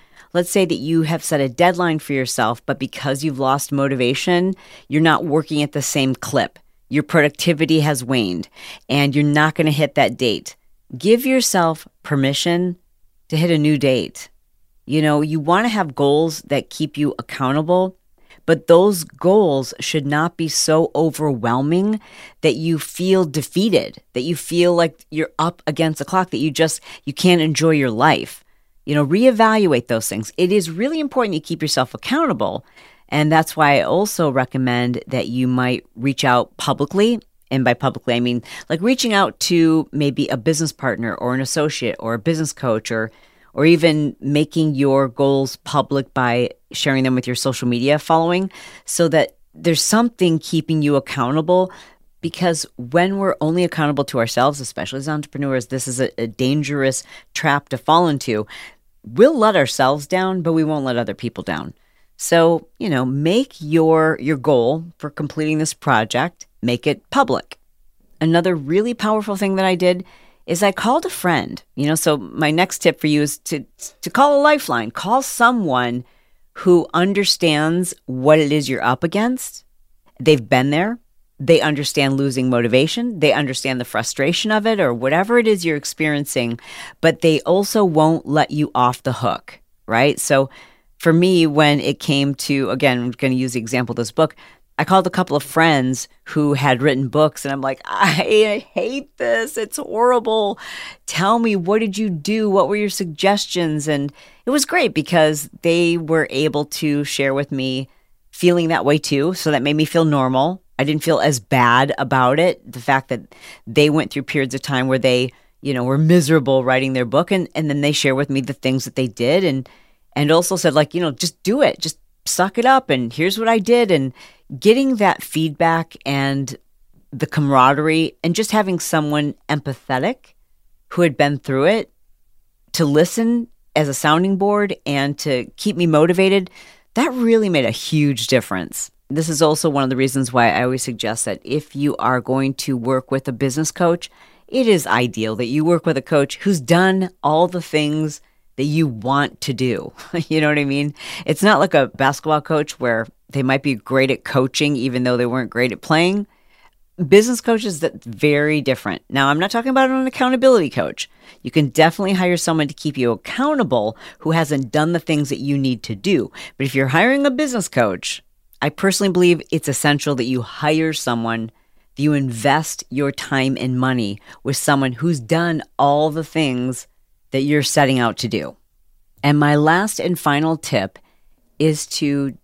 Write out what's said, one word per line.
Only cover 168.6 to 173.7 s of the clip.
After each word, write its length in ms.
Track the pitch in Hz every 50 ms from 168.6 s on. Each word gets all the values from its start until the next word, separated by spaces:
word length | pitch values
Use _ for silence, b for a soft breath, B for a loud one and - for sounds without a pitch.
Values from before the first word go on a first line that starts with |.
| -
I 60 | 147
personally 440 | - - - 196 180 - 208 190 175
believe 300 | 180 180 175 175 151 - -
it's 180 | - 156 - -
essential 460 | 131 - - 147 147 143 - 151 143
that 100 | 123 117
you 160 | 123 127 123
hire 520 | 113 - - - 156 151 156 156 160 160 151
someone, 580 | - - 127 120 117 113 113 113 113 113 113 _ _ _ _ _ _ _ _ _
that 60 | - 143
you 100 | 151 147
invest 720 | 143 139 127 117 113 107 139 135 156 160 - - - - -
your 200 | 123 135 143 139
time 480 | 139 - - - 143 135 131 135 135 -
and 180 | - 127